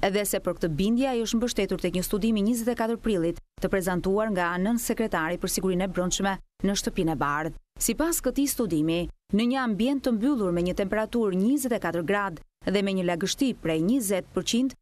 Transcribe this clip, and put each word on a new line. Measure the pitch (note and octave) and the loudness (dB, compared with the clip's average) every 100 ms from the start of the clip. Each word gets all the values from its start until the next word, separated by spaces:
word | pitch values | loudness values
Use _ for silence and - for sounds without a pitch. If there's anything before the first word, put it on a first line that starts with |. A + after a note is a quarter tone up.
edhe | G3 G3 G3+ | 0 0 0
se | G3 | -2
për | F#3 E3+ | -2 -2
këtë | F3 D3+ | -2 0
bindje | G3 A#3+ C4+ | 2 2 2
ai | A#3+ | 0
është | G#3+ A#3 | 0 0
mbështetur | A#3 - F#3+ F#3 | 0 0 0 0
tek | F#3 | -2
një | F3+ | -2
studim | F3+ G#3 A3 G#3+ | -2 0 2 2
i | |
njëzet | G3+ A#3+ A3+ | 2 0 0
e | A#3 | 0
katër | A3+ A#3 | -2 0
prillit, | A3+ G3 E3 E3 - - | 0 2 0 -2 -12 -4
të | F#3 | 0
prezantuar | G3 F3+ F3+ F#3+ G3+ A3 | 0 0 -2 0 0 0
nga | F#3 F3 F3+ | 0 0 0
nën | G3 A#3+ | 0 0
sekretari | - A3+ A3 F3+ D#3+ F3 | 0 -2 0 0 -2 -2
për | F#3 | -2
sigurinë | - F#3 F3+ F#3+ | -2 0 0 0
e | |
brendshme | F3+ F3 - G3 F#3+ - _ F#3+ | -2 -2 0 -2 -4 -10 _ -2
në | G3+ | 0
Shtëpinë | - - E3 | -2 -2 -2
e | D#3 | 0
Bardhë. | C#3+ D3 D#3+ D#3+ - - | 0 -2 -4 -8 -16 -4
Sipas | - A3 D#4+ E4 C4 | -2 0 0 0 -2
këtij | B3 C#4 | 0 0
studimi, | - G#3+ D#3+ D#3+ E3+ E3+ - _ | 0 0 0 0 0 -4 -10 _
në | G3+ A#3+ | 0 2
një | C4+ | 0
ambient | B3 F#3+ A#3+ C#4 | 0 0 2 2
të | B3+ A3+ | 0 2
mbyllur | B3+ C#4 F#3+ | 2 2 2
me | F3 F3 | 2 0
një | F3+ | 0
temperaturë | G3 G#3+ A3 A#3+ G#3+ F#3 | 0 0 0 0 2 2
njëzet | G#3 C#4+ B3+ A3 | 2 2 0 -2
e | F3 | 0
katër | E3+ D#3+ | -2 0
gradë | G3+ G3 E3 - _ - | 0 0 -6 -16 _ 0
dhe | G3 | 0
me | G3 F#3+ | 2 0
një | F3 | 0
lagështi | F3 G3 - C4+ - | 0 -2 0 0 0
prej | D#3+ D#3+ E3+ | -2 0 2
njëzet | C4+ G3 F#3+ - | 2 2 -2 -2
përqind, | - F3+ A#3 C4 - | -4 0 0 0 -4